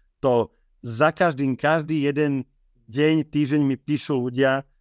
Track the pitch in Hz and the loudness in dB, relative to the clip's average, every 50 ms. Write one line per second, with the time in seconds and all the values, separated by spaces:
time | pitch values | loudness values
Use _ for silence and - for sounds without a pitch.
0 | _ _ _ _ - 135 123 120 110 - _ _ _ _ _ _ - 120 113 110 | _ _ _ _ 0 2 2 2 0 -2 _ _ _ _ _ _ -14 -10 -2 0
1 | 151 156 160 - 185 170 151 131 143 135 127 113 - 147 156 165 151 151 160 156 | 0 0 2 2 0 0 0 0 -2 -2 -2 -2 0 0 0 0 -2 -2 -4 -2
2 | 139 143 143 143 151 147 139 135 127 _ _ _ _ _ _ _ _ - 107 131 | -2 -2 0 0 0 0 0 -2 -6 _ _ _ _ _ _ _ _ -10 -2 0
3 | 147 156 160 160 147 156 - 147 147 127 147 151 147 135 135 127 _ - 147 135 | 2 2 2 2 0 -2 -2 -2 0 0 2 0 2 0 -2 -4 _ -4 -4 -4
4 | - - 147 127 120 127 123 127 135 135 131 135 135 _ _ _ | -4 -2 -2 -2 -2 -2 0 0 2 2 2 0 -4 _ _ _